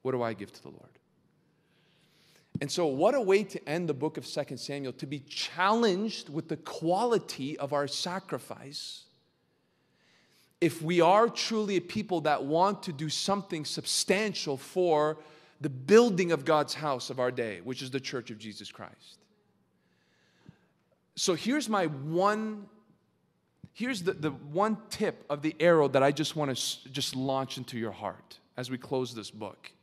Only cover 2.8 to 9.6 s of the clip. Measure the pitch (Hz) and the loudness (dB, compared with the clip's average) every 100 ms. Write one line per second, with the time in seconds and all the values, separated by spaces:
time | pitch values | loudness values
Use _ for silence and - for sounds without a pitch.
2.8 | 165 135 190 269 196 196 190 - - 156 | 0 4 4 4 4 4 4 -8 -4 -2
3.8 | 175 139 156 156 135 - 139 127 - 143 | -2 -2 -2 -4 -8 -6 -6 -8 -8 -8
4.8 | 135 123 143 143 - - - 165 185 226 | -8 -8 -10 -10 -10 -8 -8 0 2 4
5.8 | 233 185 220 - - 151 - 160 - - | 4 2 -2 -6 -8 -8 -6 -8 -8 -4
6.8 | 165 180 240 226 165 - 131 151 139 143 | 0 2 4 2 0 -6 -6 -4 -2 -2
7.8 | 143 - 180 185 - 131 - - 127 151 | -2 -2 -4 -6 -6 -10 -8 -14 -12 -12
8.8 | - - - _ _ _ _ _ | -12 -14 -20 _ _ _ _ _